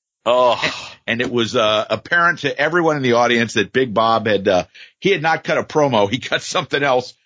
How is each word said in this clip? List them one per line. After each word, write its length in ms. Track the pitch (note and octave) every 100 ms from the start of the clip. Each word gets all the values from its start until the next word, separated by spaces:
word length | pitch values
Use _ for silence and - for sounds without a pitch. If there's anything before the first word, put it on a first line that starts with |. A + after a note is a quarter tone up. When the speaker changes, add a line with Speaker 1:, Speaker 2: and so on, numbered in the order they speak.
| _ _ A2
Speaker 1:
Oh. 640 | B2 B2 A2 D#3 - - - -
Speaker 2:
And 120 | A#2
it 120 | B2+
was, 240 | A#2+ A2 A#2+
uh, 280 | G#2+ G#2+ A2
apparent 500 | A2 - F3 E3+ D#3
to 160 | C#3+ B2+
everyone 400 | D3+ F3 D#3+ D3+
in 60 |
the 120 | C3
audience 420 | A#2 A#2+ A#2+ A#2 A2+
that 180 | G2
Big 180 | B2+ C3
Bob 360 | G#2 A2+ A2+ A2
had, 200 | G2+ G2
uh, 180 | F#2 F2+ - - -
he 100 | F#3+
had 140 | F#3
not 200 | D#3+ D#3+
cut 140 | - D3
a 60 |
promo. 440 | G#2+ D#3 C#3+ A2+ G2+
He 120 | B2
<laughs> 100 | -
cut 140 | D#3+
something 400 | - F#3 D3+ C#3+
else 320 | C#3+ B2+ B2 -